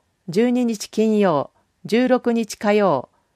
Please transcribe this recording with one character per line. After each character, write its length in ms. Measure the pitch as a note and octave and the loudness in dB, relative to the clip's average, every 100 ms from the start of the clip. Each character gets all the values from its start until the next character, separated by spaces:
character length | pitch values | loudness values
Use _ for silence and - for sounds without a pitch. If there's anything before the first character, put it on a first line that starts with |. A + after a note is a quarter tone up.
| _ _ - | _ _ -6
十 220 | E3+ A#3+ | 0 2
二 120 | B3 A#3+ | 2 -2
日 220 | A3 - | -4 -6
金 300 | - A3 G#3+ | -2 0 2
曜、 340 | G3 D3 - _ _ _ - | 2 2 -2 _ _ _ -2
十 220 | A3+ B3+ | 0 0
六 240 | B3 A#3+ | 0 -2
日 240 | A#3 A3+ - | -2 -4 -4
火 180 | G#3+ | 0
曜、 360 | G#3 G3 C#3 - _ _ | 2 2 0 -4 _ _